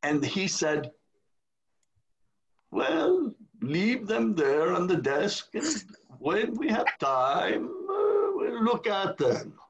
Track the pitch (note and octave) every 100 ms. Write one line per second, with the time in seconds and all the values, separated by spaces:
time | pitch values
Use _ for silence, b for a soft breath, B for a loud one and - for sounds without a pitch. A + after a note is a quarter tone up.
0 | C#3+ D3+ C3+ - F#3+ - D#3 D3+ - -
1 | _ _ _ _ _ _ _ _ _ _
2 | _ _ _ _ _ _ _ - C4 D#4+
3 | D#4 F#4 C#4+ - - _ B2 D#3 G#3 B3+
4 | G#3 A3 A3+ F#3+ C#3 C#3+ E3 F3+ F3+ F3
5 | C3+ D3 F#3 - - G#3+ D4 B3 - -
6 | _ B2+ C#3+ G3 A#3+ A3 C#4+ G#3+ - -
7 | C#3 C3 C3 C#3 F#2 - - F#4 F#4 G4
8 | G#4 G4+ G4+ F#4+ C#4+ A#3 A3+ A#3+ A3+ G3+
9 | F#3+ - C3+ A2 - -